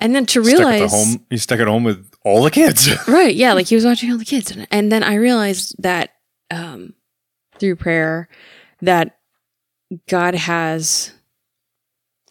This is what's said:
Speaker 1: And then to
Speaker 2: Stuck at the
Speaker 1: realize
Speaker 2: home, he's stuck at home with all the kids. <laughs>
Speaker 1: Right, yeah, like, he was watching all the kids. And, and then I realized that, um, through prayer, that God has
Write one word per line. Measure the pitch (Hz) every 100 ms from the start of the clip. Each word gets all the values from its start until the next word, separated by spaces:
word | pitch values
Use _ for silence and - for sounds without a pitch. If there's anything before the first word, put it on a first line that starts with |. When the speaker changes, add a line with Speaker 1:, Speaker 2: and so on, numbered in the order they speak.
Speaker 1:
And | 226 269
then | 240
to | 254
Speaker 2:
Stuck | 226
at | 311
the | 311
Speaker 1:
realize | 214 202
Speaker 2:
home, | 208 110 117 -
he's | 117
stuck | - 117
at | 110
home | 110
with | 117 92 98 _
all | 104 104
the | 147
kids. | 277 320 - 139 -
<laughs> | -
Speaker 1:
Right, | 302 320 202
yeah, | 247
like, | 190 180
he | 226
was |
watching | 233 240 240
all | 240
the |
kids. | 220 277 -
And, | 185 -
and | 208 208
then | 220
I | -
realized | 208 240 240 202 185 - -
that, | 190 175 - _ _ _ -
um, | 170 170 117 90 - _ _ _ _ _ -
through | 196
prayer, | 175 175 165 160 165 170 _ - - _ -
that | 175 175 160 _ _ _ _ _ _ _ - 175 -
God | 180 175 180
has | 160 170 160 160 160 - - _ _ _ _ _ _ _ _ _ _ _ _